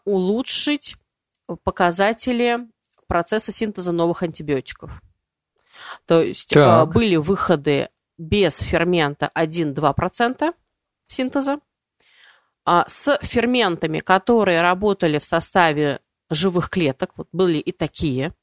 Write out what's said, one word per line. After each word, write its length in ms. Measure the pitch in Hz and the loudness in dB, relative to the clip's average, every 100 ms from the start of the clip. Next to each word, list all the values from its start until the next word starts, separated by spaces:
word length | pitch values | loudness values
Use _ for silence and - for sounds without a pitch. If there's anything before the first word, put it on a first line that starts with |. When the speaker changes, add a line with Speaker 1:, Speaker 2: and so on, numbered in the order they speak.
Speaker 1:
улучшить 880 | 202 190 185 226 - - 294 285 - - _ _ _ _ - 165 | -2 -2 0 -2 -4 -4 -2 -4 -6 -14 _ _ _ _ -16 -10
показатели 1040 | 190 - 175 175 202 226 254 240 240 240 233 _ _ _ - | -6 0 0 2 0 0 -2 0 0 -2 -6 _ _ _ -4
процесса 440 | 175 170 220 - | -2 0 -2 -2
синтеза 400 | - 214 196 180 | -4 -4 -6 -4
новых 320 | 170 170 165 | -2 0 -2
антибиотиков. 760 | 170 - 151 135 - - - - _ _ _ _ _ _ _ - - - | -6 -6 -4 -4 -6 -16 -18 -20 _ _ _ _ _ _ _ -20 -20 -8
То 160 | - 165 | 2 2
есть, 320 | - - - | 2 -4 2
э, 20 | |
Speaker 2:
Так. 380 | 147 147 165 160 | 6 8 6 4
Speaker 1:
были 220 | 220 220 160 | 2 2 2
выходы 720 | 156 196 - 156 151 139 - _ _ - | 0 0 2 0 2 0 -2 _ _ -14
без 420 | 160 202 170 - | -2 2 2 0
фермента 720 | - 165 175 175 143 147 143 | -2 0 2 2 0 -2 -4
один-два 600 | 160 160 170 151 139 147 | -2 -4 -2 -4 0 0
процента 600 | 143 180 - 240 254 311 - _ _ _ _ - | 0 -4 -2 -4 -2 -6 -6 _ _ _ _ -14
синтеза, 520 | - 254 285 277 294 _ _ _ _ _ _ _ _ _ _ | -8 -4 -2 -4 -6 _ _ _ _ _ _ _ _ _ _
а 200 | 165 175 - | 0 2 2
с 300 | - 285 277 | 0 0 0
ферментами, 800 | - 233 240 247 196 165 160 156 | -2 -2 0 2 0 0 -4 -2
которые 600 | - 190 - 233 190 165 | 2 2 4 2 4 2
работали 560 | 175 185 208 196 165 147 | 2 2 0 0 0 0
в 60 | |
составе 760 | - 165 - 190 165 147 147 127 _ _ - | 0 -2 0 2 2 2 -2 -4 _ _ -6
живых 400 | 156 190 175 - | -2 0 0 -2
клеток, 420 | 185 147 - 185 - | 0 -2 -2 -6 -10
вот 100 | - | -8
были 240 | 165 180 151 | -2 0 0
и 140 | - | -2
такие 640 | - 160 - 151 127 156 - | -6 -6 -4 -4 -2 -6 -8